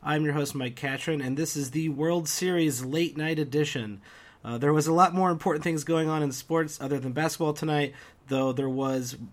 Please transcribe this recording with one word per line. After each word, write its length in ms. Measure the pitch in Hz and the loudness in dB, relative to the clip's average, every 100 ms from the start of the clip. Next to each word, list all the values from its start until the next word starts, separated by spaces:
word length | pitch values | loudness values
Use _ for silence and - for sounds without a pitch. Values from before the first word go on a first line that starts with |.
I'm 220 | - 151 151 | 0 2 2
your 80 | |
host, 220 | 147 143 139 | 2 0 -2
Mike 200 | 123 123 | -6 -4
Catron, 460 | 143 135 - 156 | -6 -4 -2 -2
and 160 | 131 135 | -2 -2
this 180 | 160 147 | -2 -2
is 140 | 139 | -2
the 200 | 139 160 | -2 -2
World 380 | 139 160 175 160 | 0 2 2 0
Series 560 | - 185 175 160 120 | -2 0 2 2 0
Late 320 | 127 151 170 151 | -2 0 0 -2
Night 220 | 156 156 | -2 0
Edition. 640 | 143 139 151 139 110 101 - - - - | 0 0 0 -2 -6 -10 -16 -20 -20 -16
Uh, 140 | 110 117 | -8 0
there 160 | 143 | 4
was 140 | 151 147 | 4 4
a 40 | |
lot 220 | 165 180 | 6 6
more 160 | 180 185 | 6 2
important 340 | 165 - 151 | 2 0 0
things 200 | 156 165 | 0 -2
going 260 | 147 165 160 | 0 0 2
on 140 | 156 | 0
in 80 | 147 | 0
sports 500 | 131 - 165 156 - | -4 -2 0 0 -4
other 160 | 135 139 | -4 -2
than 140 | 131 | -2
basketball 420 | 127 156 - 156 | -2 -2 0 -2
tonight, 400 | 151 160 147 143 - - - - | 0 0 0 0 -4 -20 -20 -4
though 240 | 135 135 | 0 0
there 160 | 127 135 | 0 -2
was 500 | 131 135 131 123 131 117 | 0 0 -2 -4 -10 -14